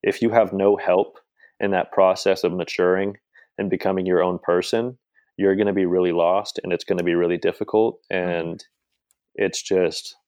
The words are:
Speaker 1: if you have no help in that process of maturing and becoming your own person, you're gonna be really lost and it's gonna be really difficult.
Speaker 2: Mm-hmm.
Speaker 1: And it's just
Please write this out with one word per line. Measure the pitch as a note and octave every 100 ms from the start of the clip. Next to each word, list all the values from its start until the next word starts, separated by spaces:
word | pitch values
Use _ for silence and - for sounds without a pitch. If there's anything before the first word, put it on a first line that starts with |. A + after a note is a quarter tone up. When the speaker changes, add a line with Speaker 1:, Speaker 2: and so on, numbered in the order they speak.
Speaker 1:
if | - -
you | A#2
have | A2+ F#2
no | G2 G2 G2+
help | - F2+ - - _ _ - _
in | G2+
that | F#2 -
process | - F#2+ F#2 G2 F#2+
of | F2+
maturing | F2+ E2 - F2+ F#2 G2 G2+ _ _ _ -
and | G2
becoming | F#2 F#2 F#2+ F#2
your | F2+
own | F2+ F2+
person, | - F2 - A2+ B2 C3 _ _ _ -
you're | G2 F#2+
gonna | G2+
be | F#2+ F#2
really | F#2 F2+
lost | E2+ E2+ F#2+ G#2 -
and | F#2
it's | F2
gonna | - F#2
be | F2 E2+
really | F2 F2
difficult. | G2 - G#2+ G#2+ A2+ - _
Speaker 2:
Mm-hmm. | F#2 F2+
Speaker 1:
And | E2+ E2 E2 - _ _ _ _ _ _ -
it's | F#2+ -
just | - F#2 F2 - - -